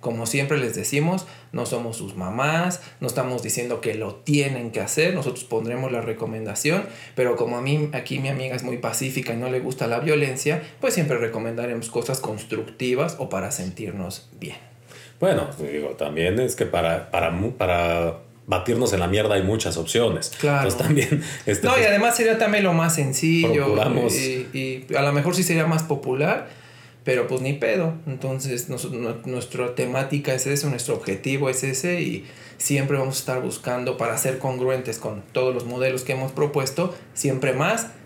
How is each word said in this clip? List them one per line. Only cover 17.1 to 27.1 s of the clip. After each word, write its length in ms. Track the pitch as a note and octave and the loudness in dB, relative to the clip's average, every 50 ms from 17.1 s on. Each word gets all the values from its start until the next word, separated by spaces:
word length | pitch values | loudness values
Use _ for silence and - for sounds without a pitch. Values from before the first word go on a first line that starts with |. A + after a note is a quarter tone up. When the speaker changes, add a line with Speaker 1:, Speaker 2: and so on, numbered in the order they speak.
Speaker 2:
para 200 | - F2+ E2 E2 | 0 0 2 2
mu-, 220 | E2 F2 G2 A#2 C3 | 0 0 -2 -2 0
para 680 | - G2 F2+ F2 F2 F2 E2+ E2+ E2+ E2+ E2+ E2 - - - - - - | 0 0 2 4 4 4 2 2 2 2 0 -2 -4 -12 -20 -20 -20 -4
batirnos 460 | - F#2 F#2 F2+ - A#2 A2+ B2+ A2+ G#2 | -2 -2 0 0 0 0 2 2 2 2
en 80 | F#2 | 2
la 60 | F2 | 2
mierda 300 | F2 F#2+ G#2+ G#2+ G#2+ G#2 | 2 2 2 4 4 4
hay 60 | G2 F#2 | 4 4
muchas 360 | F#2+ G#2+ A2+ - F#2+ E2 E2+ | 2 2 2 0 -2 -2 -2
opciones. 540 | E2 D#2+ - A2+ A#2+ A2+ F2 D2 - - - - | -4 0 2 4 4 4 2 0 -4 -6 -6 0
Speaker 1:
Claro. 300 | - D3 C#3+ C#3 C3+ - | 2 2 4 4 2 2
Speaker 2:
Entonces 180 | - - - | 2 2 2
también, 360 | D#3+ D3+ C#3+ C3 - D3+ C#3+ - - - - - | 4 4 4 4 4 2 0 0 -4 -10 -6 -2
este, 200 | - - - - | 0 0 2 4
Speaker 1:
No, 60 | A#3+ B3+ | 4 4
y 40 | |
Speaker 2:
pues, 100 | B3+ A#3 G#3 | 6 6 6
Speaker 1:
además 260 | G3+ G3+ A3 A#3+ A#3 | 6 6 4 4 4
sería 200 | A#3 A#3 A3+ A3 | 4 4 4 4
también 280 | A3+ A3+ G#3 G#3 G#3 G3 | 4 4 4 4 4 4
lo 100 | F#3 E3+ | 4 4
más 200 | E3 E3 E3+ D#3+ | 4 4 4 2
sencillo, 580 | D#3+ C#3+ C3 C3+ - - D#3+ E3 E3+ D#3+ D#3 D#3 | 2 2 0 0 2 4 4 4 6 6 4 4
Speaker 2:
procuramos. 600 | - - - - G#2 G#2+ - B2 B2 B2 A2+ - | 4 4 4 4 4 4 4 4 4 4 4 2
Speaker 1:
y, 340 | C3 C3+ C3 C3 B2+ B2+ A#2+ - | 2 0 0 -2 -2 -4 -4 -4
y 420 | C3+ C3 C3 C3 B2+ - - - | -4 -4 -4 -4 -6 -6 -2 0
a 60 | C3+ | 2
lo 120 | C#3 C#3+ C#3+ | 4 4 4
mejor 200 | D3 C#3+ F3 F3 | 4 2 2 2
sí 80 | E3 F#3 | 2 2
sería 200 | E3+ E3 E3 D#3 | 4 4 4 4
más 160 | D#3+ D#3+ D#3 D#3+ | 4 2 2 2
popular, 640 | - D3 C3+ - C3 B2+ C3 D3 F3 G#3+ - - - - - - - - - - - - - - | 0 -2 -2 0 -2 0 2 2 2 2 0 -2 -8 -14 -20 -20 -20 -20 -20 -20 -20 -20 -6 0
pero 220 | - | 0